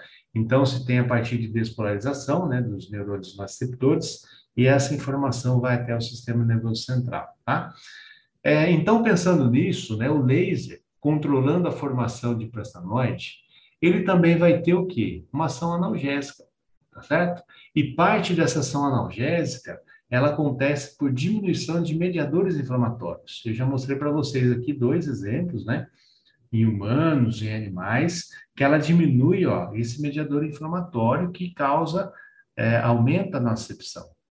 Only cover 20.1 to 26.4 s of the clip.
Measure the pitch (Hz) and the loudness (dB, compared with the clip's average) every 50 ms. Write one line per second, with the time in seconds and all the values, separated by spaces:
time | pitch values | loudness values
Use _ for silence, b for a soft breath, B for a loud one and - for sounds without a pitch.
20.1 | 123 123 139 147 - - 147 139 127 123 135 143 147 143 - - - - 143 135 | 0 2 2 2 2 0 0 -2 0 0 0 0 0 -2 -4 -8 -6 -2 -2 0
21.1 | 123 123 151 190 220 208 196 180 143 - - 156 165 170 160 151 156 165 175 180 | 0 0 0 0 -2 0 0 0 -2 -2 -2 -2 -2 -2 -2 -2 -2 -2 -2 -2
22.1 | 175 165 143 135 156 180 196 180 160 143 123 120 127 123 120 107 - - 90 85 | -2 -2 -2 0 0 0 0 0 0 -2 -2 -2 0 0 0 0 -2 -6 -8 -10
23.1 | 82 - - - - - - 110 110 120 131 131 139 127 - 139 139 139 147 147 | -10 -10 -14 -18 -16 -10 -8 -6 -4 -2 -2 -2 -2 -2 -2 -4 -4 -2 -2 -2
24.1 | 147 156 131 - - 127 127 123 120 107 - 147 143 127 120 123 156 175 151 147 | 0 -2 -2 -2 0 2 2 2 2 0 -2 -4 -2 0 0 2 2 0 0 -2
25.1 | 120 98 95 101 123 165 180 175 123 101 - 110 131 170 - - b b b b | -6 -6 -6 -4 -4 -4 -4 -4 -6 -6 -6 -4 -4 -6 -6 -10 b b b b
26.1 | b b b b b b | b b b b b b